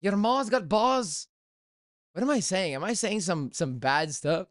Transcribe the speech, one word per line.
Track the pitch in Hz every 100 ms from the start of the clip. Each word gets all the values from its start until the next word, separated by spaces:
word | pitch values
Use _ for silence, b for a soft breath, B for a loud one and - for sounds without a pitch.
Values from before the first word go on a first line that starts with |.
your | 175 202
ma's | 214 262 220
got | 254 170
balls. | 214 240 262 220 147 - _ _ _ _ _ _ _ _
What | -
am | 247
I | 285
saying? | 175 185 185 135
Am |
I | 180
saying | 233 214 214
some, | 175 170 135
some | - 151 127
bad | 131 143 156
stuff? | 147 147 165 185